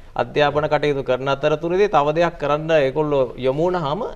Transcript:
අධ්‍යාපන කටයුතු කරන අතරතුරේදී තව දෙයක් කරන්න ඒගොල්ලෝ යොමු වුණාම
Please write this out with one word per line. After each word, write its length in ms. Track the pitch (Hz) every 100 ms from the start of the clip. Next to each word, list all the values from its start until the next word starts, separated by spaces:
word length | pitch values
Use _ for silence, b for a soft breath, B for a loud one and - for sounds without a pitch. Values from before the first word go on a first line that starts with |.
| B -
අධ්‍යාපන 500 | 123 147 143 147 151
කටයුතු 340 | 147 147 139
කරන 240 | 123 127 139
අතරතුරේදී 640 | 139 151 151 170 185 202
තව 180 | 151 147
දෙයක් 240 | 156 170 165
කරන්න 320 | 143 151 156
ඒගොල්ලෝ 600 | 160 135 147 151 139 123 127
යොමු 260 | 131 143
වුණාම 380 | 180 180 143 180 254